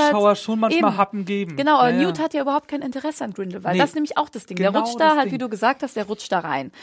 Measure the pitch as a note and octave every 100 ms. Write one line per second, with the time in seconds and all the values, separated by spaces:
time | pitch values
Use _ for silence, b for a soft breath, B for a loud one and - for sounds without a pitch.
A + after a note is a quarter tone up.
0 | D4+ G#3 G#3 G3+ - A3 A3 E4 - G3
1 | G3 G#3 F#3+ G3+ F#3+ D#3 C#4 C#4+ B3 A#3+
2 | F4 E4 D#4 D4+ C#4 C#4+ - C#4+ C#4 C4
3 | D4+ D#4 A#3 F#3+ F#3+ F#3 F3+ F3+ C#4+ D#4
4 | D4+ - D4 A3 - F3+ F#3+ G#3 A#3 A#3+
5 | D#4+ D4+ C4 C4 B3 G#3 A3+ C4+ C4+ G#3+
6 | G3+ G#3+ - F#3 D#3+ C#3 C3 -